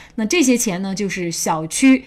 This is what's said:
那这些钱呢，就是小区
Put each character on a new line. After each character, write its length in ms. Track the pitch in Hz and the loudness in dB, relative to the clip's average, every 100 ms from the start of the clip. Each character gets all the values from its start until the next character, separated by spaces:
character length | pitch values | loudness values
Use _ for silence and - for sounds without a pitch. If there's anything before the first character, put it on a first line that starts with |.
| - | -14
那 100 | - | -6
这 180 | 220 349 | -2 2
些 140 | 262 254 | 4 2
钱 240 | 208 180 | 0 -4
呢， 140 | 196 | -4
就 140 | 190 196 | -4 -6
是 220 | 190 175 | -4 -6
小 360 | 165 170 160 - | -4 -4 -4 -4
区 380 | - 269 262 | 2 4 4